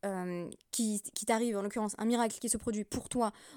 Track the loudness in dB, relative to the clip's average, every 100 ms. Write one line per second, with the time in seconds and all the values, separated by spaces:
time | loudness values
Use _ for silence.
0 | -2 -2 -4 -4 -6 -10 _ 0 2 0
1 | -4 -8 2 2 4 0 0 0 -2 0
2 | 2 4 2 0 0 0 0 -2 -2 -4
3 | -2 2 2 0 -20